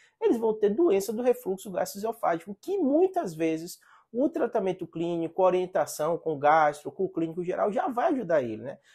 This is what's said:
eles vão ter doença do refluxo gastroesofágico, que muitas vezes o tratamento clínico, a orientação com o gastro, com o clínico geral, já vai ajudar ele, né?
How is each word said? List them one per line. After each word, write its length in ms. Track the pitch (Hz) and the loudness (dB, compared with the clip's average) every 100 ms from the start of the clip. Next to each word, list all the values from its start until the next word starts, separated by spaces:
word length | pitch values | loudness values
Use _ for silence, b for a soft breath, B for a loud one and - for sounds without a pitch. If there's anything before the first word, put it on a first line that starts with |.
| b _ | b _
eles 160 | 440 240 | 0 2
vão 180 | 226 | 0
ter 160 | 220 202 | 2 0
doença 420 | 226 339 196 202 | 4 4 2 0
do 80 | 220 | 0
refluxo 480 | 247 240 180 190 214 | 0 0 -2 -6 -6
gastroesofágico, 880 | 180 180 196 220 233 165 165 196 208 | -4 -4 -4 -6 -2 -2 -2 -4 -12
que 180 | 320 392 | -6 0
muitas 560 | 269 302 381 359 226 | 2 4 4 0 -4
vezes 460 | 156 165 160 170 - b b b | -2 -2 -2 -6 -14 b b b
o 160 | 233 285 | -2 -2
tratamento 600 | - 233 220 190 180 170 | 0 -2 0 -2 -4 -8
clínico, 520 | 165 170 170 165 - | -4 -4 -2 -2 2
a 60 | 185 | 4
orientação 720 | 185 180 180 147 - 156 165 | 4 0 0 -2 -2 -2 -2
com 160 | 165 | -4
o 20 | 147 | 2
gastro, 540 | 147 160 151 147 147 | 4 6 4 2 -8
com 140 | - | -4
o 40 | 185 | -4
clínico 360 | 170 165 165 | -2 -4 -4
geral, 260 | 175 180 202 | -4 -2 0
já 160 | 208 - | 0 -2
vai 260 | 233 320 | 0 0
ajudar 300 | 269 175 156 | 0 2 0
ele, 180 | 120 107 | 0 -4
né? 160 | 123 - b | -10 -14 b